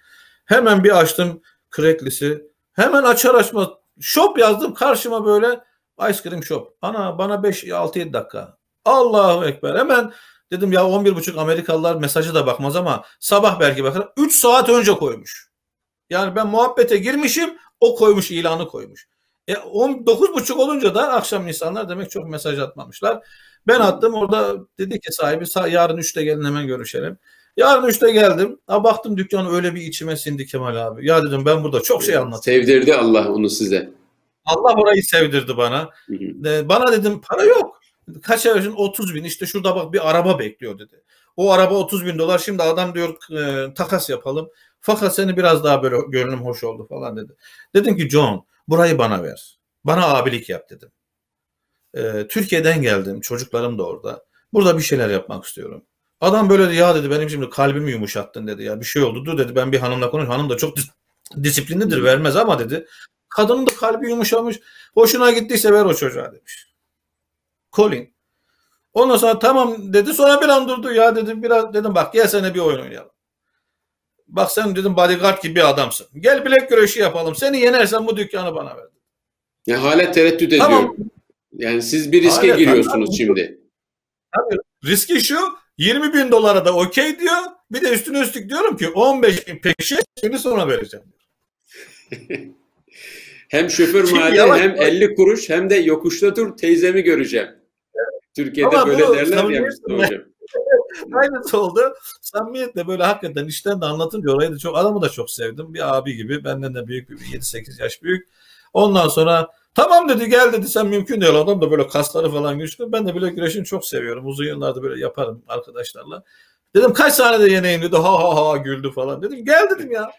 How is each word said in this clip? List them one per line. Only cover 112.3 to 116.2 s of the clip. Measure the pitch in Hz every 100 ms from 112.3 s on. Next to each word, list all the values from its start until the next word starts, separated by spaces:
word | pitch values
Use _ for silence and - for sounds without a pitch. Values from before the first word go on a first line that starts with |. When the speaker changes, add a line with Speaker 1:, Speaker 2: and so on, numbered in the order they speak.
Speaker 1:
falan | 147 147 143
güçlü. | 156 - 240
Ben | 220 202
de | 170
bilek | 185 170
güreşini | 170 214 175
çok | 190 -
seviyorum. | 131 120 120 135
Uzun | 139 151
yıllarda | 147 139 131
böyle | 135 127
yaparım | 131 147 123 113 -
arkadaşlarla. | 120 120 120 120 120 135 175